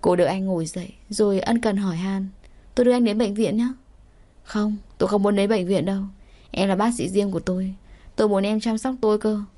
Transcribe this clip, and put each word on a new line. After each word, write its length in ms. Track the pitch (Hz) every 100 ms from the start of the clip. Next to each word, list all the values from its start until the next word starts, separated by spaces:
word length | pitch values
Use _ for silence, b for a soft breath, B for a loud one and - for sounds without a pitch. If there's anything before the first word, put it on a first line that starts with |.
Cô 140 | - 180
đỡ 100 | 170
anh 200 | 190 190
ngồi 200 | 180 160
dậy, 280 | - - - -
rồi 300 | 208 208 196
ân 220 | - 233
cần 160 | 233 202
hỏi 180 | 196 165
han. 320 | 190 196 190 - b b b -
"Tôi 100 | 247
đưa 60 |
anh 120 | 247
đến 140 | 233 208
bệnh 160 | 220
viện 240 | 202 214 214
nhá." 120 | 247 262 _ - - b b b
"Không, 340 | - 214 214 208 - -
tôi 120 | 190
không 140 | 208
muốn 120 | 202 208
đến 140 | 202
bệnh 180 | 220 180
viện 180 | 190 185
đâu. 180 | 196 196 - b b b
Em 180 | - 196
là 60 | 190
bác 180 | 220
sĩ 160 | 240 180
riêng 220 | 190 202
của 80 | 185
tôi. 360 | - 185 190 190 b b b -
Tôi 140 | 220
muốn 140 | 196
em 160 | 202 220
chăm 180 | 233 220
sóc 180 | 262 262
tôi 160 | 214 214
cơ." 240 | 214 214 202